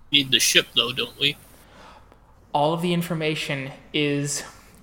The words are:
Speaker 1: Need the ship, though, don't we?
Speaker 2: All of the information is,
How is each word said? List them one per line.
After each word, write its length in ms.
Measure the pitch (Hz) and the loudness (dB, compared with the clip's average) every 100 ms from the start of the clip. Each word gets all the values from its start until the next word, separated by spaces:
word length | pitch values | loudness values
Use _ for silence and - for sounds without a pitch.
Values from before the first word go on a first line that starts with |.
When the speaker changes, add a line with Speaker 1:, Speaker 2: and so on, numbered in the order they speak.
| - | 2
Speaker 1:
Need 200 | 143 135 | 2 4
the 80 | 117 | 2
ship, 280 | - 180 - 127 | 4 2 2 0
though, 160 | 117 | -2
don't 280 | 127 120 - | -2 -8 -2
we? 160 | 143 143 - - - - - - - - - - - | -2 -4 -12 -20 -20 -20 -20 -20 -20 -20 -20 -20 -6
Speaker 2:
All 200 | 147 151 | 0 0
of 80 | 170 | 0
the 100 | 175 | 0
information 760 | 175 170 165 156 156 - 139 135 - - | -2 -2 -2 -2 -4 -4 -6 -8 -14 -6
is, 500 | 151 147 143 143 - - - - - | -2 0 0 -2 -6 -10 -16 -20 -20